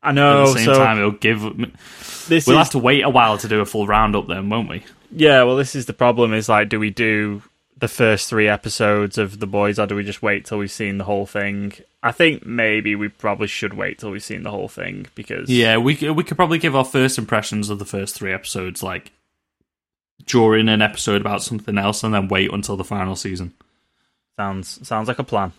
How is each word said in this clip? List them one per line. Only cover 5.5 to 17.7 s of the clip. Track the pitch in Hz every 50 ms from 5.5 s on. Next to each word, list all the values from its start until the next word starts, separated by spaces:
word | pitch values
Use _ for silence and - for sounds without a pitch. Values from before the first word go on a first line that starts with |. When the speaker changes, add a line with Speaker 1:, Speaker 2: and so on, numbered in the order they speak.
| 127
Speaker 1:
this | 135 139 131 -
is | 143 120
the | - -
problem, | _ 127 123 117 117 120 113 110
is, | 110 107 -
like, | 113 107 107 104
do | 107 107
we | 107 107
do | 101 - 120 110 110 107 104 104 104 101 - _ _ _ _ _ _ _
the | - 113
first | - - 123 113 107 98 - -
three | - 110 107 107
episodes | 104 101 _ 110 101 - 113 104 104 104 104 101 - -
of | 107 98 98 104
The | 107
Boys, | 101 98 104 101 101 104 104
or | 107
do | 101 104
we | 101 101
just | 101 98 - -
wait | 110 101 101 -
till | - 113 107
we've | 101 98
seen | - - 110 101 98 98
the | 95
whole | 92 104 98 98
thing? | 95 - 104 101 101 101 101 101 101 101 - - _ _ _ -
I | 117
think | 117 - 175 165 151 - -
maybe | - 120 120 113 110 107 107 104 107 107
we | 101 104 104
probably | - _ - 107 101 98 110 101
should | - - - 104 101
wait | 101 98 95 - _
till | - 107
we've | 95 101 104
seen | - 107 - 92
the | 107
whole | 104 101 98 101
thing, | - - 92 90 95 98 98 - _
because | - 104 - - 85 85 131
Speaker 2:
Yeah, | 127 123 117 113 110
we | 113 117 131 151
c-, | 143 151 147
we | 160 151 175
could | - 165 -
probably | 185 165 165 165
give | 160 165 135
our | 135 131
first | 131 - 139 131 131 127 -
impressions | 110 107 - 107 107 - - 107 104 104